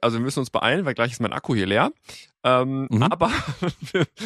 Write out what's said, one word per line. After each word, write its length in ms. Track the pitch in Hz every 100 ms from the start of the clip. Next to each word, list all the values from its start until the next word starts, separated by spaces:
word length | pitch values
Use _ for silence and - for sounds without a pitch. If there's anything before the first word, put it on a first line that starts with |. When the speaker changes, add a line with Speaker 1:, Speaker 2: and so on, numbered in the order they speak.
Speaker 1:
also 160 | 117 113
wir 60 |
müssen 160 | 123 -
uns 100 | -
beeilen, 340 | - 113 135 139
weil 100 | 120
gleich 160 | 120
ist 100 | 120
mein 120 | 113
Akku 220 | - - 117
hier 120 | 95
leer. 240 | 101 196 - - - - _ 123
Ähm, 420 | 127 127 135 135
Speaker 2:
Mhm. 140 | 110
Speaker 1:
aber 280 | 123 170 165
<laughs> 640 | - - 131 180 - 147 190 160 -